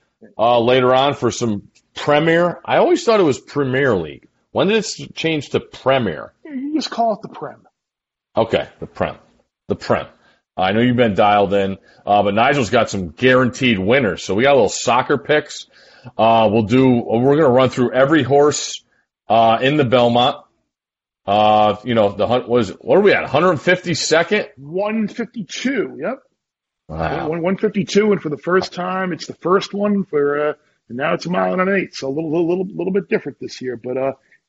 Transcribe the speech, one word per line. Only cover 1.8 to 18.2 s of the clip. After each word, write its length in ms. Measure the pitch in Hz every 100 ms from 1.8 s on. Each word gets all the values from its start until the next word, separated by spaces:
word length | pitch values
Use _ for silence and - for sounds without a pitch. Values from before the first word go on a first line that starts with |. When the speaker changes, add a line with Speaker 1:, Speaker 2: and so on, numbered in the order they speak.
| _ -
Speaker 1:
Premier. 640 | - 147 165 165 175 170 -
I 120 | 135
always 260 | 233 349
thought 160 | - 220
it 40 |
was 160 | 170 127
Premier 560 | - 143 135 131 143 98
League. 320 | 78 69 _ _ _
When 160 | 104 160
did 100 | 220
it 20 |
s-, 220 | 208 - 139
change 360 | - 160 156 135
to 100 | 120
Premier? 760 | - - - 135 107 73 - _
Speaker 2:
You 320 | 330 277 277 302
just 140 | -
call 240 | - 233
it 80 | 208
the 80 | -
Prem. 380 | - 143 120 _ _ _ _ _ _ _ -
Speaker 1:
Okay, 320 | 113 85 71 -
the 80 | 80
Prem. 300 | - 85 65 _ _ _ _ -
The 80 | 98
Prem. 320 | - 98 69 _ _ _ _ -
I 140 | 92
know 80 | 104
you've 160 | 123 120
been 160 | 117
dialed 400 | 92 104 104 98
in, 240 | 101 98 95 _ _ -
uh, 180 | 101
but 100 | 101
Nigel's 360 | 101 123 143 104
got 200 | 120 110
some 200 | 101 87
guaranteed 680 | - 127 127 127 - 127 104
winners. 440 | 92 131 113 82
So 120 | - 95
we 80 |
got 100 | 135
a 20 | 143
little 140 | 104
soccer 480 | - - 120 131 143
picks. 500 | - 151 151 - - _ - - 123 -
Uh, 320 | 113 113 110
we'll 120 | 107
do, 260 | 104 127 131 123 -
we're 300 | 113 131 143
gonna 140 | 156
run 200 | 123 131
through 240 | - 120
every 300 | 123 139 156